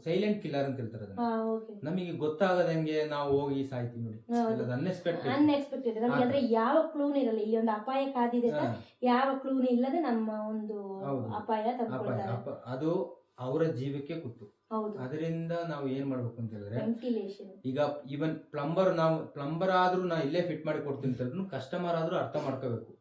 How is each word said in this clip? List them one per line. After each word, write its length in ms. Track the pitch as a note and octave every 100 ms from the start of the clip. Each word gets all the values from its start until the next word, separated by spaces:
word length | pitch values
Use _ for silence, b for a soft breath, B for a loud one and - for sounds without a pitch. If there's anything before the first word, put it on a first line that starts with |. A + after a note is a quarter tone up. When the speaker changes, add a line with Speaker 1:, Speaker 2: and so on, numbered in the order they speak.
Speaker 1:
ಸೈಲೆಂಟ್ 380 | D#3+ F#3 G#3 G3+
ಕಿಲ್ಲರ್ 220 | D3+ C#3+
ಅಂತ 160 | C#3 B2
ಹೇಳ್ತಾರೆ 240 | A2 G#2+
ಅದನ್ನ. 160 | G2+ F#3+
Speaker 2:
ಹಾ, 240 | A#3 A3+
ಓಕೆ. 420 | A3+ A3 - - D3
Speaker 1:
ನಮಗೆ 260 | F#3 F3
ಗೊತ್ತಾಗದಂಗೆ 920 | C3+ D3+ - F#3+ F3+ E3 D#3+ D#3 D#3
ನಾವು 360 | D3+ D3 C#3+ C#3
ಹೋಗಿ 240 | C#3 C#3
ಸಾಯ್ತೀವಿ 400 | C3 B2+ A#2+ A#2
ನೋಡಿ, 140 | A#2 G#2+
Speaker 2:
ಹೌದು. 440 | - A#3 A3+ A3+
Speaker 1:
ಅದು 100 | B2
ಅನ್ಎಕ್ಸ್‌ಪೆಕ್ಟೆಡ್. 640 | B2 F3 F3+ F3 E3 -
Speaker 2:
ಅನ್ಎಕ್ಸ್‌ಪೆಕ್ಟೆಡ್. 640 | C#4 D4+ C#4+ - C4 B3 A3
ನಮಗೆ 180 | A#3+
Speaker 1:
ಹಾ. 60 | B3+
Speaker 2:
ಅಂದ್ರೆ 300 | B3 C#4 A3+
ಯಾವ 380 | A3+ A3+ D4+ D#4
ಕ್ಲೂನು 220 | D4 C#4+
ಇರಲ್ಲ, 240 | C#4 A#3 A3
ಇಲ್ಲಿ 180 | G#3+ A3+
ಒಂದು 160 | A3+
ಅಪಾಯ 340 | G#3+ B3+ C4+ C#4
ಕಾದಿದೆ 420 | B3+ A#3+ A#3+ A#3+
ಅಂತ 100 | -
Speaker 1:
ಹಾ. 260 | - A2 B B
Speaker 2:
ಯಾವ 360 | B3 B3 C#4 C#4
ಕ್ಲೂನು 260 | C4+ C4
ಇಲ್ಲದೆ 360 | B3+ A#3+ C4 F4
ನಮ್ಮ 300 | C#4+ A3+ A3 G#3+ G#3+
ಒಂದು 500 | A3 G#3+ G#3 G3 F#3+
Speaker 1:
ಹೌದು. 300 | C#3 C3+ A2+
Speaker 2:
ಅಪಾಯ 280 | - - A3
Speaker 1:
ಅಪಾಯ, 160 | A3 B3
Speaker 2:
ತಂದ್ಕೊಳ್ತಾರೆ. 540 | A#3 C3 C3+ A2+ A2+
Speaker 1:
ಅಪ-, 300 | A#2+ - - B2
ಅದು 520 | C3 D#3+ F#3 - - _ -
ಅವರ 240 | B2+ D3
ಜೀವಕ್ಕೆ 580 | D#3+ A#2+ C3+ C#3 C#3 E3
ಕುತ್ತು. 240 | B2+ -
Speaker 2:
ಹೌದು. 540 | - _ - A3 G#3+ -
Speaker 1:
ಅದರಿಂದ 540 | - D#3 E3 E3 E3
ನಾವು 360 | E3+ E3+ D3 C#3
ಏನ್ 180 | C3+ C#3
ಮಾಡ್ಬೇಕು 360 | B2+ A#2 A#2
ಅಂತ 100 | A2+
ಹೇಳಿದ್ರೆ, 240 | G#2+ G#2 A#2
Speaker 2:
ವೆಂಟಿಲೇಷನ್. 840 | A3 A#3 B3+ A3 F#3+ - - -
Speaker 1:
ಈಗ 140 | C3 C3+ C#3+ - -
even 220 | C#3+ D#3
ಪ್ಲಂಬರ್, 600 | - - D3 C#3+ F3 F#3+
ನಾವು 320 | E3 D#3+ D#3+ -
ಪ್ಲಂಬರ್ 440 | D3+ C#3 E3 F#3
ಆದ್ರೂ 320 | F#3 F3+ F#3
ನಾ 140 | F3+ E3
ಇಲ್ಲೇ 260 | C#3 E3+
ಫಿಟ್ 240 | E3+ D3 D#3+
ಮಾಡಿ 160 | D3
ಕೊಡ್ತೀನಿ 300 | C#3+ - C3
ಅಂತ 80 | B2
ಹೇಳಿದ್ರು 280 | B2+ F3 G3
ಕಸ್ಟಮರ್ 480 | C3 - F3 F3 E3
ಆದ್ರೂ 200 | D#3+ E3+
ಅರ್ಥ 200 | C3+ D3+
ಮಾಡ್ಕೋಬೇಕು. 600 | C#3 A#2+ C3 A#2 - -